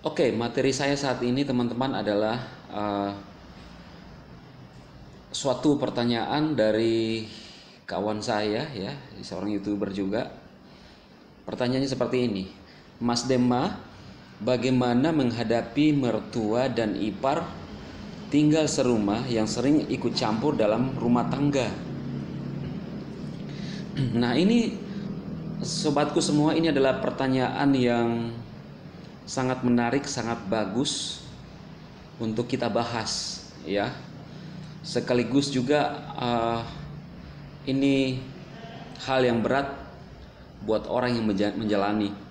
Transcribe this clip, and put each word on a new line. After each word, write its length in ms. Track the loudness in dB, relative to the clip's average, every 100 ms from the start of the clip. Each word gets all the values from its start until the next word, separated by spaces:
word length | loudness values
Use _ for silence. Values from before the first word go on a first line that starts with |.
Oke, 320 | -4 2 2 2
materi 400 | 0 2 2 2
saya 220 | 0 2
saat 240 | 0 0
ini, 240 | 0 2 2
teman-teman, 560 | 2 0 0 -2 0
adalah, 320 | 0 2 2 0 -6 -14 -10
eh, 440 | -4 -2 0 -2 -4 -12 -20 -20 -20 -18 -18 -18 -20 -18 -20 -20 -20 -20 -20 -20 -20 -20 -20 -20 -20 -12
suatu 460 | -4 0 2 4 4
pertanyaan 800 | 2 2 2 2 2 0 2 4
dari 720 | 4 6 4 2 2 -2 -4 -12 -18 -20 -20 -20 -6
kawan 340 | -2 -2 -2
saya, 480 | 0 0 2 0 -4
ya, 180 | -6 -6 -8 -12 -16
seorang 340 | -10 -6 -2 -2
YouTuber 380 | -2 -2 -2
juga. 400 | -2 -2 -2 -4 -10 -20 -20 -20 -20 -20 -20 -20 -20 -20 -18 -10
Pertanyaannya 400 | -2 0 2 0
seperti 400 | 0 0 2 2
ini, 160 | 0 -6 -12 -20 -20 -20 -4
"Mas 240 | 0 0
Dema, 540 | 2 4 4 4 2 -4 -12 -18 -18 -18 -20 -6
bagaimana 720 | 0 2 4 2 4 4 4
menghadapi 800 | 4 2 0 0 0 0 2 4
mertua 760 | 4 2 0 -2 -2 2 2 2
dan 300 | 2 0 0
ipar 480 | -2 0 0 0 -2 -10 -12 -14 -14 -14 -12 -12 0
tinggal 400 | 4 6 6 4
serumah 560 | 4 4 4 4 2 2
yang 160 | 2 2
sering 400 | 2 4 4 4
ikut 240 | 0 0
campur 460 | 0 0 2 2 4
dalam 340 | 4 4 2 0
rumah 320 | 4 4 4
tangga?" 380 | 2 2 4 0 -4 -8 -8 -6 -6 -6 -8 -6 -6 -6 -8 -8 -10 -10 -10 -10 -10 -10 -8 -8 -8 -6 -2
<clears throat> 220 | 0 2
Nah, 160 | 2 4
ini, 400 | 6 6 2 -2 -8 -8 -8 -8 -8 -8 -8 -6
sobatku 560 | -6 -2 0 2 2 2
semua, 320 | 4 4 4
ini 160 | 4 4
adalah 320 | 4 4 4
pertanyaan 720 | -2 0 0 2 2 4 4
yang 640 | 6 4 4 2 2 -2 -6 -12 -16 -16 -16 -16 -16 -18 -16
sangat 400 | -8 -2 0 2
menarik, 400 | 4 4 4 0
sangat 400 | -2 -4 -4 -4 -2
bagus 720 | 0 0 0 -2 -2 -6 -10 -14 -16 -16 -18 -18 -18 -18 -18 -18 -6
untuk 320 | -4 -2 -2
kita 160 | -2 0
bahas, 760 | 0 0 -2 -4 -6 -6 -10 -14 -14
ya. 320 | -4 -2 -2 -4 -14 -16 -16 -14 -14 -14 -14 -14
Sekaligus 680 | -4 -4 2 2 4 2 2
juga, 480 | 0 2 2 2 -2 -10 -4
eh, 420 | 0 2 2 0 -4 -10 -12 -12 -14 -16 -16 -16 -16 -10 -2
ini 480 | 2 4 4 2 -2 -6 -14 -16 -16 -14 -14 -14 -10
hal 200 | 0 4
yang 160 | 4 4
berat 440 | 2 2 0 -6 -14 -16 -18 -18 -18 -20 -20 -10
buat 240 | 0 0 2
orang 300 | 0 2 2
yang 80 | 2
menja-, 240 | 2 2 0
menjalani. 560 | 0 2 2 2 0 -4 -14